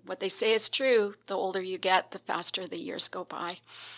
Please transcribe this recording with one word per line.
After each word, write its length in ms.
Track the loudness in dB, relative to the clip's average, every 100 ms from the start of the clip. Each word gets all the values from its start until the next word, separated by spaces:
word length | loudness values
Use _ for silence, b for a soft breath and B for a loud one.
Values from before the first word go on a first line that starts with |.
| -10
what 160 | -6
they 80 | -2
say 240 | 2 4
is 160 | 4 4
true, 460 | 4 4 4 2 -4 -8
the 80 | -4
older 260 | -2 -2
you 160 | -4 -4
get, 340 | 2 2 2
the 80 | -8
faster 480 | -6 -2 0 -2 -4
the 140 | -8
years 280 | -6 0 0
go 160 | 0 -10
by. 320 | -6 -6 -8 -12 B B